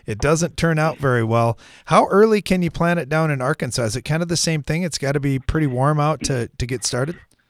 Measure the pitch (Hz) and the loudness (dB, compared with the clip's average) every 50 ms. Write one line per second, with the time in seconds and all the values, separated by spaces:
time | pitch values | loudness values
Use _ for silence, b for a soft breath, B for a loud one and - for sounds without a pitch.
0 | b b 110 101 - 139 165 156 170 160 - - 165 165 160 156 156 160 - - | b b -6 -2 2 2 2 2 0 -2 -2 0 0 0 2 2 0 -2 -2 -2
1 | 147 135 123 120 113 110 113 117 117 117 113 - B B B B B B 160 202 | 0 0 2 2 0 2 2 2 2 2 0 -4 B B B B B B 4 4
2 | - - - 196 214 226 214 208 - - 196 185 175 160 - - 170 170 175 175 | 4 4 4 6 6 6 4 2 2 0 0 0 0 -2 -2 0 0 0 0 0
3 | 143 127 151 156 160 156 147 131 123 135 156 - - 123 - - 117 107 107 131 | -2 -2 -2 0 0 0 0 0 0 -2 -2 -2 -4 -6 -4 -2 -2 -2 -2 -4
4 | - - 147 160 175 170 175 - - 170 160 156 139 - 156 165 185 165 - - | -4 -2 -2 -2 -2 -2 -2 -2 0 0 -2 -2 -2 -2 -2 -2 -2 -4 -4 -4
5 | - 135 143 151 135 143 135 131 - - - 156 156 139 123 123 131 147 151 151 | -4 -2 -2 0 0 0 -2 -2 -2 -2 -2 0 0 0 0 0 2 2 2 2
6 | 147 151 156 131 - - 139 120 117 - _ - 127 120 131 113 - - - 123 | 2 0 0 -2 -2 -2 -2 -2 -4 -6 _ -8 -6 -6 -6 -6 -6 -4 -4 -2
7 | 135 156 175 - - _ _ _ _ | -4 -4 -6 -10 -14 _ _ _ _